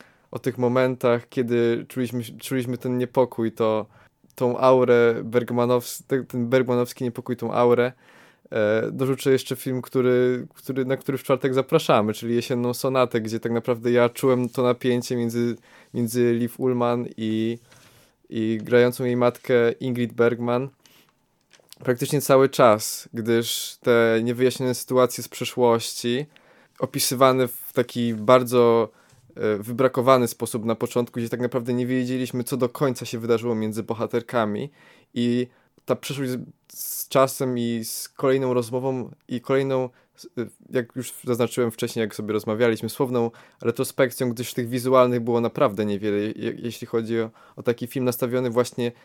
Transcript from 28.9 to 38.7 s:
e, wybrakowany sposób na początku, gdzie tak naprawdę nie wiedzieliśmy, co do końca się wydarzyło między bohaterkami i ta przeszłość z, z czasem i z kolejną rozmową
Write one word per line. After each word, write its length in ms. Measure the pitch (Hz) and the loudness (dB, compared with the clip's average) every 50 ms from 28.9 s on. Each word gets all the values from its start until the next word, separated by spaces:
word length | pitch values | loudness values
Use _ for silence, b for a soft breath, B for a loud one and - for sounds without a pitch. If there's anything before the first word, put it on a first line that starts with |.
| b b b b b b b _ _ | b b b b b b b _ _
e, 220 | - 110 107 107 | -4 -2 -2 -2
wybrakowany 720 | 98 107 117 120 120 131 127 - 135 120 131 135 127 120 | -2 -4 -6 -2 0 0 2 2 2 4 6 6 6 4
sposób 380 | 113 - - 117 - - 113 107 | 2 -2 -6 -8 -6 -6 -4 -4
na 100 | 117 113 | -4 -2
początku, 440 | - 123 117 - 123 120 - - 123 | -2 -4 -2 -2 -2 -2 -2 -4 -8
gdzie 100 | 117 113 | -6 -6
tak 100 | - 117 | -4 -4
naprawdę 340 | 123 120 131 127 117 127 123 | -4 -2 -2 -4 -2 -2 -2
nie 140 | 123 123 | -2 -2
wiedzieliśmy, 560 | 123 131 127 123 123 131 127 127 120 - 123 117 | -2 -2 -2 -2 -2 -4 -4 -4 -4 -4 -6 -6
co 140 | - 143 | -4 -2
do 120 | 123 127 120 | -2 -2 -2
końca 360 | - - 151 135 120 - 123 | -2 -2 -2 -2 -2 -4 -8
się 140 | - - 113 | -10 -8 -6
wydarzyło 360 | 113 117 117 110 117 120 113 | -2 0 0 0 0 -2 -2
między 280 | 110 110 107 107 113 101 | -2 -2 -4 -4 -6 -6
bohaterkami 880 | - 113 110 113 107 - 117 113 - - 120 110 104 104 107 135 147 b b b b b b b b - | -6 -4 -4 -4 -2 -2 -4 -4 -2 -2 0 0 0 -2 -4 -6 -10 b b b b b b b b -6
i 340 | 117 120 120 120 123 123 123 b b b b _ _ _ | -2 -2 0 0 0 -2 -4 b b b b _ _ _
ta 100 | - 127 | -4 -4
przeszłość 360 | - - - 139 139 139 127 | -4 -4 -8 -8 -6 -6 -6
z, 60 | 127 117 - - - _ _ _ - | -6 -8 -10 -12 -18 _ _ _ -16
z 340 | - - - - - - | -14 -12 -10 -10 -10 -8
czasem 500 | - - 135 135 123 - - 139 127 123 | -2 2 2 2 2 0 -2 -4 -4 -2
i 240 | 120 120 117 117 113 113 | -2 -2 -2 -4 -4 -6
z 240 | - - - - - | -8 -10 -10 -12 -14
kolejną 440 | _ - - 135 131 135 135 127 123 | _ -2 0 2 2 2 2 0 0
rozmową 580 | 123 117 110 | 0 0 -2